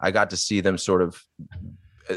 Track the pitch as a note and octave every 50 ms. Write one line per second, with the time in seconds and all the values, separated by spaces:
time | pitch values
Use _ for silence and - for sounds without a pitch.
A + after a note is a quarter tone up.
0 | - F#2+ F#2+ G#2+ G#2 G2+ F#2 F2 - - A2 G2+ F2+ G2 F#2+ F2 - - F#2+ F2+
1 | F2+ E2+ - - - _ _ - - - - F2 F#2+ - - - _ _ _ _
2 | _ - F#2+